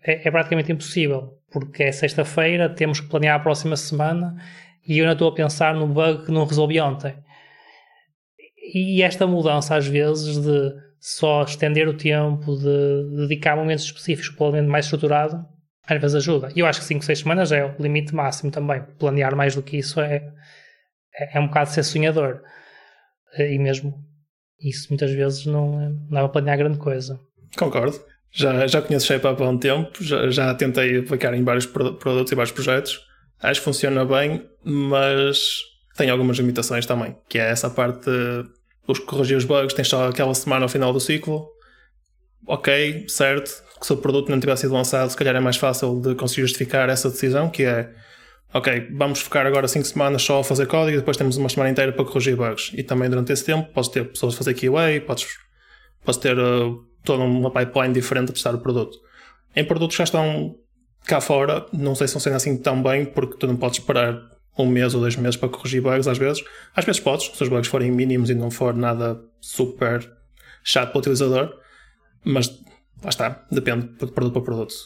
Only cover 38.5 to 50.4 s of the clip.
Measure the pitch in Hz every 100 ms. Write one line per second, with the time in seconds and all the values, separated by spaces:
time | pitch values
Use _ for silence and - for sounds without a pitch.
38.5 | _ _ _ - 131 - 135 131 135 123
39.5 | 143 135 - 123 131 127 123 135 131 -
40.5 | 131 123 139 127 131 127 151 156 151 156
41.5 | - _ _ _ _ _ _ _ _ -
42.5 | 143 - 139 147 151 - - 135 139 139
43.5 | - - - - 143 143 135 143 131 143
44.5 | 127 135 131 127 135 127 - 135 127 127
45.5 | 123 135 123 127 123 127 127 131 - 127
46.5 | - 123 135 127 127 131 127 131 135 160
47.5 | 160 131 117 117 - - - - _ _
48.5 | 143 135 120 117 139 143 139 - 147 135
49.5 | 139 131 151 143 151 139 139 - 139